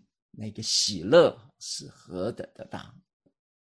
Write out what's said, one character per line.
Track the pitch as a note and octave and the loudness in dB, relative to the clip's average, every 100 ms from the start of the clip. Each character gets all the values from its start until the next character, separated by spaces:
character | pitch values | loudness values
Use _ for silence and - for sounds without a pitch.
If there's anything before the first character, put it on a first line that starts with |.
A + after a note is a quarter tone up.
| - _ _ | -16 _ _
那 | - G#2+ | -16 -14
个 | G#2 | -10
喜 | A2 - - G2+ | -2 0 0 -2
乐 | F2 D#3+ D3 - - _ | 4 6 6 2 -12 _
是 | - - D3 | -12 -12 -12
何 | - - F2+ G2 | -20 -14 -6 -6
等 | - - | -6 -14
的 | - | -16
大。 | - - - - _ _ _ _ _ _ _ | -16 -16 -16 -20 _ _ _ _ _ _ _